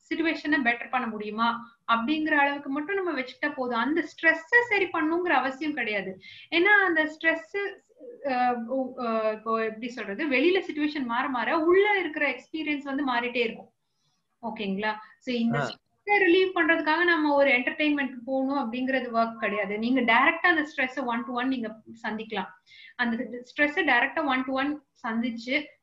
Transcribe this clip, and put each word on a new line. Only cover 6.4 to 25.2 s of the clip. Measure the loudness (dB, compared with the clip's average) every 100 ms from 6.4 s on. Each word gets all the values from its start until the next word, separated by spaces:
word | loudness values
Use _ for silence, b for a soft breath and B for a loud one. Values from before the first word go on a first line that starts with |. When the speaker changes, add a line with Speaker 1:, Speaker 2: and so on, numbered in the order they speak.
| B
Speaker 1:
ஏன்னா | 2 6 6 6
அந்த | 2
stress, | 0 0 -2 -2 -4 -6 -6 -8 _ _ -20 -10 -4
ஆ, | 0 0
உ-, | 0 -2 -4 -4 -6 -4
ஆ, | 0 -2
இப்போ | -2 -2 -2
எப்படி | -2 -4 -10
சொல்றது, | -8 -8 -4 0
வெளியில | 2 4 2 -2
சிட்யுவேஷன் | -2 -2 -2
மாற | -4 -2 -2
மாற | -2 0 0
உள்ள | 4 4 6 2
இருக்கிற | -2 -2 -2
experience | -4 -8 -8 -4 -4
வந்து | -4 -4 -2
மாறிட்டே | -2 -2 -2
இருக்கும். | -2 -4 -18 _ _ _ _ _ _ _
ஓகேங்களா? | -10 -6 -4 -2 -2 -4 B B
So | -4
இந்த | 0 0 0
Speaker 2:
ஆ. |
Speaker 1:
ஸ்ட்ரெஸ்ஸை | -2 -6 _ _
ரிலீவ் | 0 4 6 6 4
பண்றதுக்காக | 2 2 2 2 2
நம்ம | 4 4 4
ஒரு | 4 6
entertainment | 4 0 0 0 2 -2 -6
போகணும் | -4 -2 0 -2 -2
அப்படிங்கிறது | -4 -2 -2 0
ஒர்க் | 0 0 0
கிடையாது. | -4 -2 -2 -2
நீங்க | 2 2
டைரக்டா | 4 6 4 4 2
அந்த | 2 0 -4
ஸ்ட்ரெஸ்ஸை | -4 -4
one | -4 -4
to | -4
one | -4 -2
நீங்க | -4 -6 -10 -18 -10
சந்திக்கலாம். | -8 -8 -6 -6 -6 -12 _ B B B
அந்த | -2 -2
ஸ்ட்ரெஸ்ஸை | -4 -10 -12 0 0 2
டைரக்டா | 2 2 2 0 0
one | 0
to | 0
one | -2 -2 -4 _ _
சந்திச்சு | -6 -4